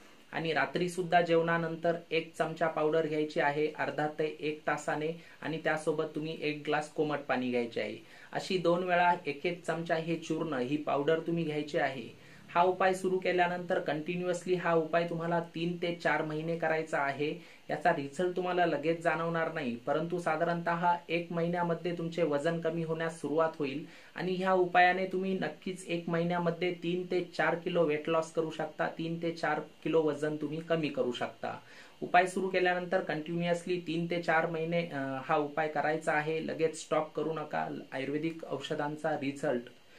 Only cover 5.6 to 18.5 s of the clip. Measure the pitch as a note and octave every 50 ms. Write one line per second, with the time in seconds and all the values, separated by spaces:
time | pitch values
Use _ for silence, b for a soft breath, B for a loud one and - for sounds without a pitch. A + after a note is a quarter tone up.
5.6 | - D#3+ D#3 D#3 - E3 D3+ D#3+ D#3 D#3 - D3+ D3+ D#3+ D#3+ - - D3+ D3+ D3+
6.6 | D3 D3+ D3 D3+ D3+ - - - D3+ D3+ D3 C#3 - - C3 B2+ B2+ B2 B2 A#2+
7.6 | A#2 A2+ - A#2 A2 A2 A2 A2+ B B B B B B - C#3+ - - F#3+ F3+
8.6 | D#3+ E3+ F3 F3+ F#3 F3+ F3 F3 F3 F3 F3 - - D3 C#3 - - F3+ F3 -
9.6 | - - E3 E3 E3 E3+ E3+ D#3+ D#3+ E3+ E3 E3 - - D#3+ D#3 E3 D#3+ D3 B2+
10.6 | B2 B2+ D3 D3+ - C#3 C3+ C#3+ C#3+ D#3 E3 D#3+ E3 E3+ E3+ E3+ E3 D3+ D3 D3+
11.6 | D3 D3 - E3 D3 C3+ C3 C3+ A2+ A#2 - B B B B B B B - E3+
12.6 | F3+ F#3 F3 - G3 F#3 F#3 F#3 - F#3 F#3 F#3 F#3 F3+ F3+ F3+ F3 F3 F3+ F3+
13.6 | F3 E3+ F#3 E3+ - D3+ D3 D3+ D3+ F3 F3 F3+ F3+ F3+ E3+ F3 - F#3 F3+ E3+
14.6 | F3 E3+ E3+ E3 D#3 D#3+ - E3+ E3+ E3+ E3+ E3 E3 E3+ E3+ E3+ E3 - - D#3+
15.6 | E3 F3 F3 F3 F#3 E3+ E3+ - - D#3+ D3 D#3 D#3 D3+ D3+ D#3 D#3+ E3 E3 E3
16.6 | E3 D#3 D#3+ D#3+ D#3+ - - D3+ C#3 C#3 C3+ C#3+ D3 D#3 E3+ E3+ B B B B
17.6 | B - C#3+ D3 - F3 E3 D3+ C#3 C#3 - - F#3 F3+ F3 F#3 F3+ F3+